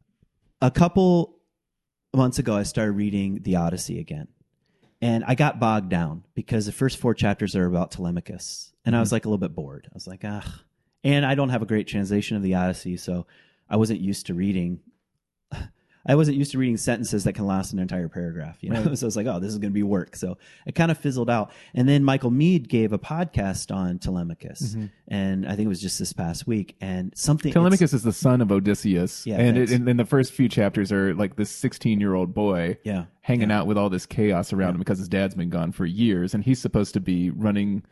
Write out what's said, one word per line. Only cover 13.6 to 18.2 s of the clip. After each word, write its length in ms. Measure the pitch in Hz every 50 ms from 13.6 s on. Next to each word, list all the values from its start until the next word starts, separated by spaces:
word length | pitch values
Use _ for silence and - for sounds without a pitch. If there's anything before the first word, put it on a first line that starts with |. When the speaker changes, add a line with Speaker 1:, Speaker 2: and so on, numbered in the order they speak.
| _ -
Speaker 1:
I 60 | 85
wasn't 240 | 107 110 107 110 85
used 260 | 95 95 98 - -
to 80 | - 90
reading 460 | 87 95 101 98 92 87 87 90 85 -
<laughs> 60 | - - _ _ _ _ _ _ _ _ _ _ _ - - - - _ _ _ _ _ _ -
I 80 | - 139
wasn't 240 | 151 160 147 139 139
used 140 | 143 143 -
to 60 | 131
reading 200 | 131 123 117 107
sentences 460 | - 127 120 110 120 101 113 104 92
that 100 | 107 95
can 120 | - 104
last 280 | 98 95 95 95 - -
an 40 | 95
entire 300 | 92 90 92 90 87 80
paragraph, 480 | - 95